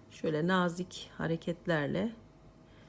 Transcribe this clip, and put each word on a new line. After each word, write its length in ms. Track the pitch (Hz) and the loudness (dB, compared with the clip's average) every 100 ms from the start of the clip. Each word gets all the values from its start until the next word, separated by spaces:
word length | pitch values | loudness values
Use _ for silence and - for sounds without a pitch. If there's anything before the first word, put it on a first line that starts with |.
| - | -20
Şöyle 360 | - 160 151 175 | -4 0 2 4
nazik 640 | 185 175 175 180 - - - | 4 4 0 -6 -10 -12 -4
hareketlerle 920 | 160 165 - 165 175 156 139 160 226 - - - - - - - | -2 -2 -2 -4 0 2 2 0 -2 -4 -16 -20 -20 -20 -20 -20